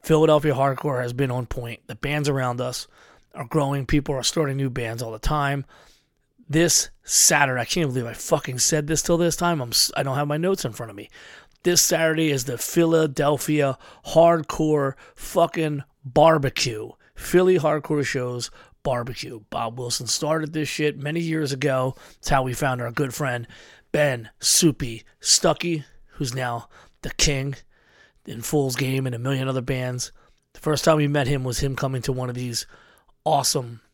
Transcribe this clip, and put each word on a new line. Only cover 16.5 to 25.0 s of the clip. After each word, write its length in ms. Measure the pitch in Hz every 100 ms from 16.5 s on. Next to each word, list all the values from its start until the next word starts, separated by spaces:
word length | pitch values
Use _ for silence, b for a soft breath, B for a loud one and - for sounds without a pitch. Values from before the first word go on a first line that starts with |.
| - 131 107 110 - b
Philly 440 | - - 180 185 185
Hardcore 460 | 151 151 - 151
Shows 460 | 135 135 123 123 117 B B _
Barbecue. 580 | - 123 120 120 127 117 110
Bob 280 | - 117 120
Wilson 300 | 120 - 117
started 440 | - 151 160 156
this 160 | 156 143
shit 300 | - 151 139
many 220 | 139 160
years 320 | 165 160 147
ago. 420 | 135 143 131 127 - B B
It's 120 | -
how 120 | 143
we 100 | 131
found 300 | 123 143 127
our 80 | 120
good 240 | 120 139
friend 320 | 117 143 123 117 B B B B
Ben 380 | 151 147 123 110 _
Soupy 640 | - - 170 139 127 117